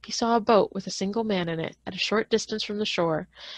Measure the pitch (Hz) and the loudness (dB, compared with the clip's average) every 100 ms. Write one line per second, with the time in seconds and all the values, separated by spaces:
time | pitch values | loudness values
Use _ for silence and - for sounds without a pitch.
0 | - - 233 233 220 214 - 196 185 - | -8 -2 2 2 6 6 4 -2 -6 -4
1 | 196 220 220 190 170 165 160 - - 185 | -2 -2 0 0 0 -2 -4 -8 -10 -4
2 | - 214 226 220 - 220 - 208 214 - | 0 0 2 0 0 -6 -4 -4 -2 0
3 | 170 156 185 - - | 0 0 -4 -14 -16